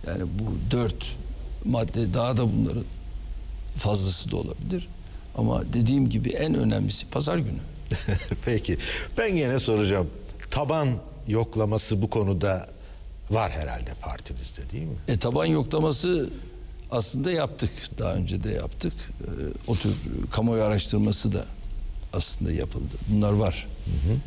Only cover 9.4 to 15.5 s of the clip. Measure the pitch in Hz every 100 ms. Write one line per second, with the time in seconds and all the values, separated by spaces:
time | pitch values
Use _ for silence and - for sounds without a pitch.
9.4 | 135 131 - 110 107 98 82 - - -
10.4 | - - 143 156 139 107 - - - 110
11.4 | 113 110 107 110 - 95 104 113 98 92
12.4 | 98 92 - - - - - - - 107
13.4 | 104 80 76 - - - - - - -
14.4 | - - 65 131 156 - - 110 120 135
15.4 | 165